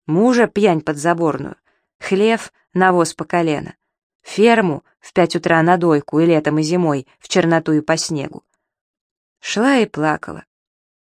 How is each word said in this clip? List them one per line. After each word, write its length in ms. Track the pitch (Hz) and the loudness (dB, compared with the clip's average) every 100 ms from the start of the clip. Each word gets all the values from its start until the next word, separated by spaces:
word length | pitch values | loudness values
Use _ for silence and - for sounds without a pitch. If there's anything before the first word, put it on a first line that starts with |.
| - | -4
Мужа 420 | 160 240 240 233 | 2 2 4 2
пьянь 340 | - 208 160 | 2 2 2
подзаборную, 760 | 156 147 165 170 165 131 143 - _ _ _ _ | -2 -4 -2 0 -2 -4 -8 -14 _ _ _ _
хлев, 520 | - 190 220 226 - _ _ | -4 0 2 0 -6 _ _
навоз 400 | 185 185 180 165 | 0 2 2 0
по 120 | - 160 | -4 -6
колено, 500 | 175 165 147 - - _ _ _ _ | -4 -2 -4 -8 -18 _ _ _ _
ферму 640 | - - 226 226 185 139 _ _ | -12 0 2 4 0 -2 _ _
в 140 | - | -8
пять 220 | - 170 170 | 0 0 0
утра 260 | - 165 | 0 2
на 160 | 160 180 | 4 2
дойку 420 | 170 147 - 151 | 2 0 0 0
и 60 | 165 | 2
летом, 340 | 160 156 156 | 2 0 -2
и 40 | |
зимой 440 | 156 180 165 139 - _ | -2 0 0 -2 -6 _
в 80 | - | -4
черноту 460 | 190 165 165 160 | 0 2 0 0
и 80 | 151 | -2
по 160 | 151 160 | 0 -4
снегу. 460 | - 156 151 147 _ _ _ _ _ _ _ _ _ _ | -4 -6 -8 -14 _ _ _ _ _ _ _ _ _ _
Шла 380 | - 202 254 269 | -8 -2 0 2
и 80 | 208 | 0
плакала. 600 | - 156 - - - - _ _ _ _ _ | -2 -4 -4 -8 -16 -18 _ _ _ _ _